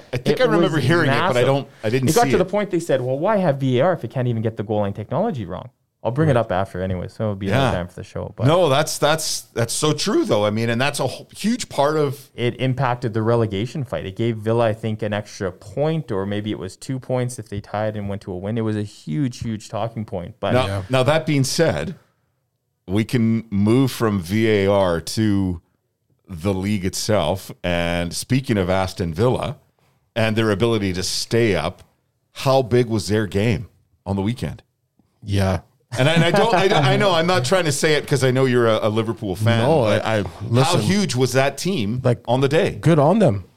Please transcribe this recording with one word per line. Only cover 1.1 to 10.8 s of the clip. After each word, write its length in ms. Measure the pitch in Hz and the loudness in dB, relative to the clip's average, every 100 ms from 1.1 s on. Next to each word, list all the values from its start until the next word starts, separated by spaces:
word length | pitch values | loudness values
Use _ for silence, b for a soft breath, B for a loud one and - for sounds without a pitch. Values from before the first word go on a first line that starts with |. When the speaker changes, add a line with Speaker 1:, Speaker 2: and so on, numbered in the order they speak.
Speaker 1:
but 40 | 143 | 2
I 100 | 180 | 2
Speaker 2:
massive. 120 | - 120 | 2 2
Speaker 1:
don't, 220 | 139 135 B | 0 -4 B
I 60 | 110 | -2
didn't 200 | 131 131 | 0 2
Speaker 2:
It 60 | 156 | 4
got 80 | 147 | 4
Speaker 1:
see 60 | |
Speaker 2:
to 60 | 117 | 2
the 60 | - | 2
Speaker 1:
it. 40 | |
Speaker 2:
point 220 | 208 202 | -2 -2
they 80 | 170 | -4
said, 180 | 165 135 | 0 0
"Well, 180 | 127 135 | 0 -2
why 180 | 185 214 | 0 2
have 200 | 175 135 | 0 0
V 200 | 135 123 | 0 2
A 60 | 175 | 2
R 80 | |
if 100 | 170 | 0
it 80 | 110 | -4
can't 160 | 135 123 | -4 -2
even 140 | 113 | -2
get 160 | 110 110 | -2 -4
the 60 | |
goal 160 | 104 104 | -4 -2
line 140 | 101 | -2
technology 520 | 101 101 127 233 143 87 | -6 -6 -2 -2 -4 -8
wrong?" 240 | 90 - _ _ _ | -10 -12 _ _ _
I'll 80 | 110 | -4
bring 180 | 127 160 | 0 2
it 40 | 120 | 2
Speaker 1:
Right. 60 | |
Speaker 2:
up 100 | 113 | 2
after 320 | 90 98 90 | 0 -2 -4
anyway, 240 | 92 92 95 | -4 -4 -6
so 160 | - | -6
it'll 120 | 110 98 | -4 -4
be 120 | 98 | -2
another 160 | 127 131 | 0 0
Speaker 1:
Yeah. 60 | |
Speaker 2:
time 160 | 90 87 | -2 -6
for 80 | - | -12
the 80 | |
show. 280 | - 90 95 - | -12 -10 -10 0
But 100 | 120 | 2
Speaker 1:
No, 240 | 185 160 | 4 4
that's, 300 | 135 156 - | 2 0 0
that's, 420 | 147 156 - - - - | 0 0 -2 -6 -6 -4
that's 180 | 117 | -4
so 180 | - 151 | 0 0
true, 320 | 151 190 330 | 0 0 0
though. 220 | 269 107 104 | 2 2 2
I 60 | |
mean, 180 | 107 117 | 0 0
and 100 | |
that's 200 | 117 | 0